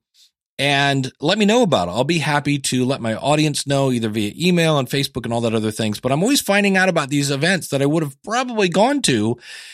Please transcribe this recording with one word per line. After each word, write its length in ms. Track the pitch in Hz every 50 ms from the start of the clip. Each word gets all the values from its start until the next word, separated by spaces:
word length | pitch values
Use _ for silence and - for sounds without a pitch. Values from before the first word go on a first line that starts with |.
| _ _ _ _ _ _ _ _ _ _ _ -
and 540 | 139 143 143 139 143 139 139 139 127 131 - _
let 180 | - 151 196 220
me 60 | 208
know 180 | 196 220 254
about 260 | 247 185 139 104 87 87
it. 40 |
I'll 100 | 87 113
be 160 | 135 139 175 165
happy 400 | 143 151 147 147 139 147 143 139
to 260 | 139 - - 127 123
let 160 | 123 135 -
my 140 | 117 113 110
audience 520 | - - 135 151 151 151 156 143 - -
know 260 | 135 139 139 139 135
either 160 | 127 120 113 110
via 240 | 107 113 104 104 -
email 420 | - 160 185 180 170 165 160 156 143
and 100 | 131 -
Facebook 360 | - 139 143 - - 131 117
and 80 | 120
all 80 | 117 120
that 120 | 117 117 110
other 160 | 113 107 110
things. 300 | 107 - 113 107 107 -
But 120 | - 127
I'm 100 | 135 147
always 180 | 185 240 285 269
finding 360 | - - 196 202 202 202 190
out 120 | 190 185 190
about 200 | 175 165 147 131
these 220 | 143 143 143 139
events 380 | 143 135 143 175 196 170 - -
that 140 | - 135
I 40 | 139
would 160 | 143 151 170
have 180 | 160 143 - _
probably 460 | _ - 214 247 262 247 240 220 202 180
gone 320 | - 180 214 262 285 285
to, 360 | - - 135 110 104 110 120 - - - - - - -